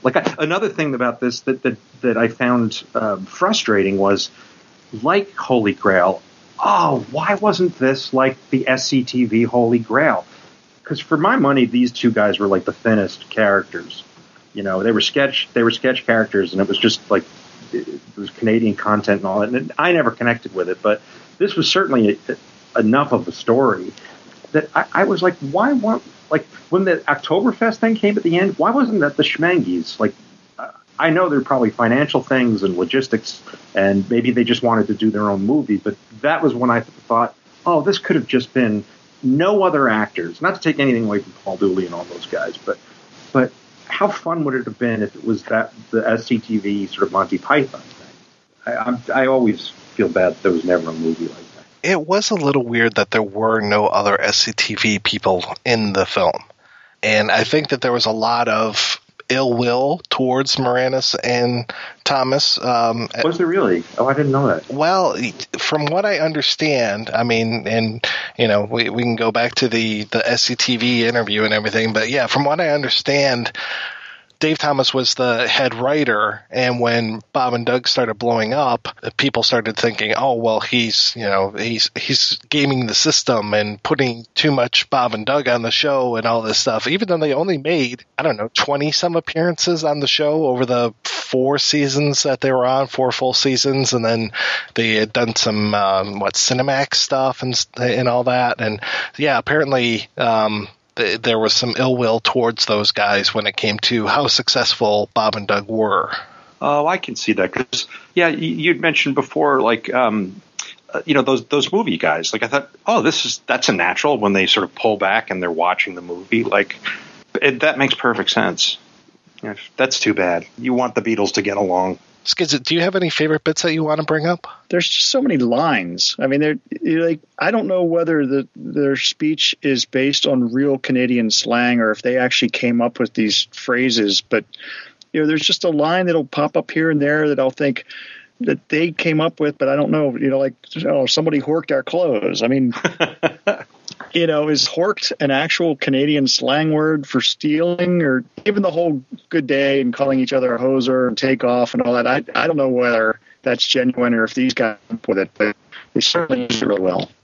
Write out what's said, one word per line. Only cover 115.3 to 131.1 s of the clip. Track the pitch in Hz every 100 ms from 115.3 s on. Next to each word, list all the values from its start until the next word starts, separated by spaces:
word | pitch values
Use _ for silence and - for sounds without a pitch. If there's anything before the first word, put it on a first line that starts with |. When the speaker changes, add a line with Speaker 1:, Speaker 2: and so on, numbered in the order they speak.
| 95
Speaker 1:
they're | 90
watching | 80 87 90 - 87
the |
movie. | 87 87 95 113
Like, | 104 98 98 - - - - - - -
it, | 143 123
that | 151 131
makes | 139 -
perfect | 123 113 -
sense. | - 98 85 - - - _ _ _ _ -
Yeah, | 113 101 - -
that's | 131 -
too | -
bad. | 98 90 85 82 -
You | 123
want | 127 123
the | 117
Beatles | 110 110 98 -
to |
get | 101 98
along. | 98 90 92 90 _ _
Speaker 2:
Skizzy, | - - 165 143
do | 123 170
you |
have | 175 190
any | 175
favorite | - 156 151
bits | - 160
that | 175
you | 156
wanna | 156 156
bring | 151 156 160
up? | 175 - - _
Speaker 3:
There's | 175 175
just | - -
so | 269
many | 269 156
lines. | 120 120 160 120 87 87 - -
I | 139
mean, | 139
they're, | 151 147 _ -
you're | 330 160
like, | 170 156 _ -
I | 160
don't | 226 208
know | 185
whether | 170 170 165 160 135
the, | 139 - -
their | - 147 143 135
speech | - - 151 156 - -
is | 147 127 -
based | 131 135 139 -
on | 131 120
real | 123 143 135
Canadian | - 127 127